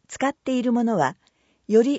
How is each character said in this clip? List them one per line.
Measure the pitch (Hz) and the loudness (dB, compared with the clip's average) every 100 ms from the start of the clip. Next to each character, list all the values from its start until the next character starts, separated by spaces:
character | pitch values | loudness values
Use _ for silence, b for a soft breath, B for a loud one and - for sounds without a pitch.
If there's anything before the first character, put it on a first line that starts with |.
| _ | _
使 | - 269 | -6 -6
っ | |
て | - - 254 | -4 -4 -2
い | |
る | 247 | 0
も | 240 | 0
の | 233 208 | 0 0
は、 | 135 - _ _ _ _ - | -2 -4 _ _ _ _ 2
よ | 214 | 2
り | 247 | 4